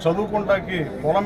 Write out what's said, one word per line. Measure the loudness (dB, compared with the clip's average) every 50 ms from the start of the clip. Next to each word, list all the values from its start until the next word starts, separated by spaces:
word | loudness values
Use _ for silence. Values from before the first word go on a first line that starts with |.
| 0
చదువుకుంటాకి | 0 0 0 0 0 -2 0 2 2 2 0 0 -2 -4 -2 -2 -4 -4 -2 0
పొలం | 2 2 2 2